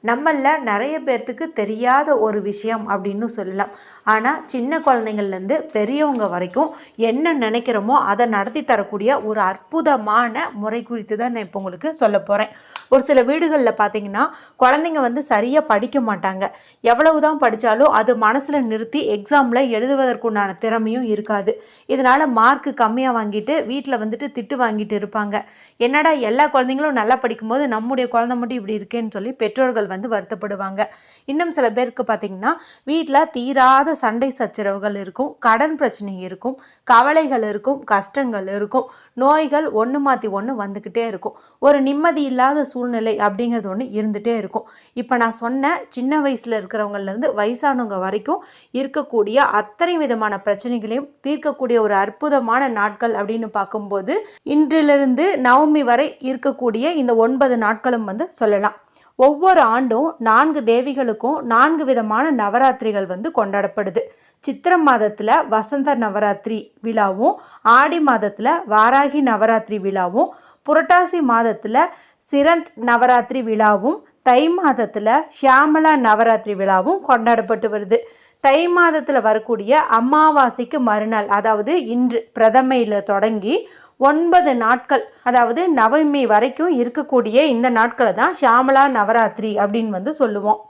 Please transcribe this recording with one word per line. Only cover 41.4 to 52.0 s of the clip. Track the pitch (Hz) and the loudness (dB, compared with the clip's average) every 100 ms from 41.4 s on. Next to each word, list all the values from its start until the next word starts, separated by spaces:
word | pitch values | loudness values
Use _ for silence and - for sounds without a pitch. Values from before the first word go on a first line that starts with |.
| _ _ | _ _
ஒரு | 269 285 | 2 4
நிம்மதி | 269 285 339 302 | 2 0 0 0
இல்லாத | 285 254 254 294 | -4 0 0 0
சூழ்நிலை | 277 247 247 240 220 208 | -4 -6 -6 -4 -4 -2
அப்படிங்கிறது | 208 196 240 233 196 190 | -2 -2 -4 -4 -6 -8
ஒண்ணு | 254 | -6
இருந்துட்டே | 208 214 208 214 233 | -6 -6 -4 -4 -4
இருக்கும். | 196 226 - - _ | -4 -8 -10 -20 _
இப்ப | - 240 247 | -12 -4 0
நான் | 226 | 0
சொன்ன | 226 233 262 277 349 - | -2 -6 -4 -2 -4 -8
சின்ன | - 254 302 | -8 -2 0
வயசுல | 277 240 233 220 | -2 -4 -4 -6
இருக்கிறவங்கள்ல | 185 220 208 202 | -6 -6 -6 -6
இருந்து | 196 202 285 208 | -8 -4 -4 0
வயசானவங்க | 208 240 294 254 233 196 | -2 -2 -2 -2 -4 -4
வரைக்கும் | 185 202 202 370 - - _ | -4 -6 -4 -6 -6 -20 _
இருக்கக்கூடிய | 247 269 302 277 233 202 233 | -8 -6 -6 -4 -2 0 2
அத்தனை | 269 208 302 - 349 349 | 2 0 -4 -4 -2 -2
விதமான | 285 233 214 196 202 | -2 -2 -2 -4 -4
பிரச்சனைகளையும் | 202 240 240 214 233 285 _ 269 | -4 -4 -6 -6 -8 -8 _ -6
தீர்க்கக்கூடிய | 294 302 - 254 233 | -4 -4 -4 0 2
ஒரு | 214 | 2
அற்புதமான | 196 | 0